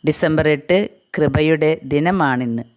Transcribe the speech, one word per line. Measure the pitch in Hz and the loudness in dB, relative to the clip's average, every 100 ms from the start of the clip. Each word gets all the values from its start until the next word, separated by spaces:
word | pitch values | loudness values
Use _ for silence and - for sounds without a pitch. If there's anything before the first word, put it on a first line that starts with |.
ഡിസംബർ | 147 151 165 156 151 | -2 -2 0 0 0
എട്ട് | 147 - 180 208 - _ | 0 0 0 0 -10 _
കൃപയുടെ | - 147 143 156 156 151 160 131 | -2 0 2 2 2 0 -2 -4
ദിനമാണിന്ന്. | 143 160 190 147 127 123 117 113 | -2 0 0 0 -2 -4 -6 -8